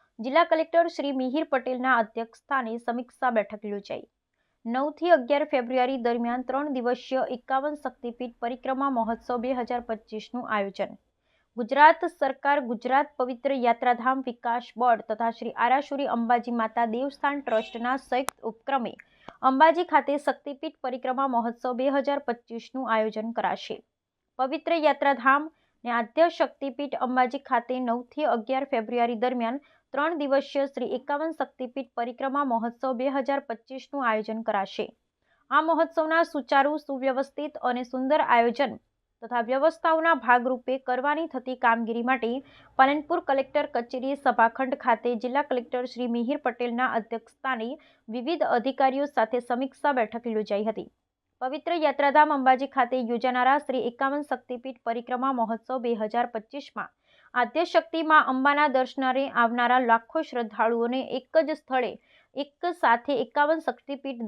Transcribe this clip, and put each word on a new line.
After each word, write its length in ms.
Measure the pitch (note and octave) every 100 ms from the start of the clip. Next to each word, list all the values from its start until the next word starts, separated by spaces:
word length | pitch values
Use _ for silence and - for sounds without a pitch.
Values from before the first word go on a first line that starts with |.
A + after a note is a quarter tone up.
| _ -
જિલ્લા 260 | A#3 D#4
કલેક્ટર 500 | E4+ D#4+ D#4+ E4+ E4+ E4
શ્રી 160 | C#4
મિહિર 380 | C4 B3+ C#4+ E4+
પટેલના 460 | C4+ B3 B3+ C4 A#3+
અધ્યક્ષ 480 | A3 A#3 A3+ - _
સ્થાને 320 | C4+ A3+ A#3
સમીક્ષા 520 | A#3 A#3 A#3+ _ B3+
બેઠક 400 | A3+ G3+ G#3+ G#3
યોજાઈ. 340 | G3+ - - - _ _ _ _ _
નવ 240 | A3+ B3 D4
થી 180 | D4+ E4+
અગિયાર 340 | D#4 A#3+ C#4+
ફેબ્રુઆરી 560 | D4 C#4 A#3+ B3+ B3 C4+ A#3+
દરમિયાન 360 | A#3 A#3 B3 B3
ત્રણ 260 | C4 D4+
દિવસીય 460 | C4 A#3+ B3+ - C4 B3 B3
એકાવન 400 | - C4+ D4 D4
શક્તિપીઠ 580 | B3+ A#3+ A#3+ A#3 B3 -
પરિક્રમા 480 | A#3+ B3+ C4 C4 C#4
મહોત્સવ 480 | B3 A3+ A#3 - B3
બે 140 | B3 B3+
હજાર 260 | A3+ A#3+ A#3+
પચીસનું 640 | A3 - A3 - B3 - G#3+
આયોજન 360 | G3 F#3+ G3 - _ _ _ _ _ A3+
ગુજરાત 480 | A#3+ C4+ D#4 D#4+ F4
સરકાર, 520 | - C4+ C4 C#4 C#4+
ગુજરાત 540 | A#3+ A#3+ B3 C4+ D4 -
પવિત્ર 360 | B3+ A#3+ C#4
યાત્રાધામ 680 | C4+ A#3+ A#3 B3+ A#3 B3 C4 B3+
વિકાસ 420 | A#3+ A#3+ A#3+ A#3 A3
બોર્ડ 300 | B3 A3 -
તથા 220 | G#3+ A#3
શ્રી 240 | A3+ A#3 - A#3
આરાસુરી 440 | C4+ C#4+ C#4 C#4 A#3
અંબાજી 380 | A3+ A#3+ A#3+ A#3
માતા 280 | A3 A#3 A#3
દેવસ્થાન 540 | A#3 C#4 C#4 C#4+ C#4+
ટ્રસ્ટના 540 | C4 A3 A3 A3+ A#3+ C4
સંયુક્ત 500 | - B3+ C4 - A3+
ઉપક્રમે 440 | - - C4+ A3 - _ _ - -
અંબાજી 460 | C4 C4 D#4+ E4 F4+
ખાતે 260 | D4+ C#4 C#4+
શક્તિપીઠ 600 | C#4+ C4 C#4+ C4+ D#4 - B3+
પરિક્રમા 400 | B3+ C4 B3+ C4+
મહોત્સવ 460 | A#3+ A#3 A#3 B3+ A#3+
બે 80 | C4+ C#4
હજાર 240 | C#4 C#4+ -
પચીસનું 640 | A#3+ _ A#3 - C4 A#3
આયોજન 400 | A3 A3 A3 A3
કરાશે. 480 | A#3 F#3+ G3 - - _ _ _ _ _ -
પવિત્ર 400 | C4 D4+ D#4+ E4 D4
યાત્રાધામ 640 | C#4+ C#4 C4 C4 C#4+ D#4 - _ _
ને 60 | A#3+
આદ્ય 400 | A#3 A3+ D#4 E4+
શક્તિપીઠ 720 | E4+ D4+ - C#4 - C#4+ -
અંબાજી 400 | B3 B3+ B3+ C4+ -
ખાતે 260 | A#3+ A#3 B3+
નવ 200 | B3 A#3+ B3
થી 180 | - D4 A#3
અગિયાર 280 | G#3+ C4 C4+
ફેબ્રુઆરી 500 | A#3+ A3 A#3+ A#3 A3+ B3
દરમિયાન 360 | B3 A3+ C#4 - _ _
ત્રણ 240 | C4+ D#4 E4
દિવસીય 460 | C#4+ C#4 C#4 C#4+ C#4
શ્રી 220 | C#4 A#3+ B3+
એકાવન 360 | C4 C#4+ D#4+ D#4+
શક્તિપીઠ 520 | C4 - B3+ C4+ C4 -
પરિક્રમા 420 | A#3+ B3 C4+ C#4 C#4+
મહોત્સવ 400 | A3+ A#3 A#3 C4 A#3+
બે 80 | C4+
હજાર 260 | C4+ C4 C#4 C#4
પચીસનું 580 | A3+ _ C4 - C#4+ A#3+
આયોજન 340 | G#3+ G#3+ A3 A3+
કરાશે. 380 | G#3 F#3+ - - - _ _ _ _ _
આ 120 | C#4 D#4+
મહોત્સવના 520 | D#4+ E4 E4 D#4 E4 E4
સુચારુ, 420 | D4 B3+ C#4 C#4 D4+
સુવ્યવસ્થિત 800 | - C4+ C4+ B3+ C4+ - D4+ - B3
અને 120 | B3
સુંદર 360 | B3 B3+ C4 D#4 -
આયોજન 500 | A#3+ A#3 A#3 B3+ - _ _ _ _
તથા 200 | A3+ A#3+ A3+
વ્યવસ્થાઓના 640 | C4+ D#4 D#4+ E4 D#4+ E4 D4 A3+
ભાગરૂપે 520 | B3 A#3+ B3 B3+ C4+ -
કરવાની 360 | B3+ C#4+ D4+ E4
થતી 260 | C4 C4 B3
કામગીરી 420 | A#3 A3+ A3+ A#3 A#3+
માટે 200 | C4 A#3 C4 - - - -
પાલનપુર 480 | C4 D4 D4 F4 E4+
કલેક્ટર 400 | C4+ C4+ D4 D4
કચેરી 460 | A#3+ A#3 B3+ C4 C#4
સભાખંડ 600 | C4 A#3+ A3+ A3+ C4 C4+ B3
ખાતે 240 | A3+ A#3+ A#3
જિલ્લા 320 | B3 C4+ D4
કલેક્ટર 340 | B3+ A#3+ B3 B3
શ્રી 240 | A#3+ B3
મિહિર 280 | A#3+ A#3 D4 B3+
પટેલના 480 | A3+ A#3+ A#3 B3+ A3+
અધ્યક્ષ 360 | G#3 A3+ A3+ _
સ્થાને 320 | C4+ B3 A3+ D4+ _ _ -
વિવિધ 400 | A#3+ B3 E4+ -
અધિકારીઓ 640 | B3 B3 C4+ C4 C4 C#4+
સાથે 320 | C4+ A3+ A#3+ A#3+
સમીક્ષા 480 | A#3+ C4+ - D4 B3+
બેઠક 320 | G#3+ A#3 A#3
યોજાઈ 360 | G#3+ G#3+ G3+ A3
હતી. 180 | G#3 - _ _ _ _ _
પવિત્ર 300 | B3+ D4 E4+
યાત્રાધામ 580 | E4+ D4 C#4 C#4+ D4 D4+
અંબાજી 340 | C#4+ B3+ B3+ C#4
ખાતે 240 | C4+ B3 B3+
યોજાનારા 640 | A3+ A#3 C4 B3+ B3 C#4+ D4
શ્રી 180 | B3+ A#3+
એકાવન 340 | A#3+ C4+ D4
શક્તિપીઠ 560 | D4 B3 - B3 C4 B3+ A#3
પરિક્રમા 480 | A#3 A#3+ B3 C4 B3
મહોત્સવ 420 | A3 A3+ - C4
બે 80 | A#3+ A3+
હજાર 260 | G#3+ A#3 A#3+
પચીસમાં 580 | A3 G#3+ C#4 - - - _ _ _ _
આદ્ય 300 | B3 A3 D#4
શક્તિ 380 | E4+ E4 D#4+ E4
મા 160 | D#4 D#4 -
અંબાના 340 | C4 C#4 C#4+ D4
દર્શનારે 560 | B3+ C4 - C4 B3+ C#4 -
આવનારા 380 | A#3 A#3+ A#3+ B3+ A#3+
લાખો 320 | A3+ - D#4+
શ્રદ્ધાળુઓને 800 | D4+ B3 A3 G#3+ A3+ A#3 A#3 C4 - -
એક 220 | - D#4+
જ 160 | D4+ D#4
સ્થળે 360 | - C4 A3+ - _ _ _ C4
એક 320 | C#4+ _ F4 E4+
સાથે 360 | B3 A#3 C4 C#4
એકાવન 400 | A#3+ D4 D4 D#4+
શક્તિપીઠ 580 | D4 A#3+ - B3 C#4 A#3+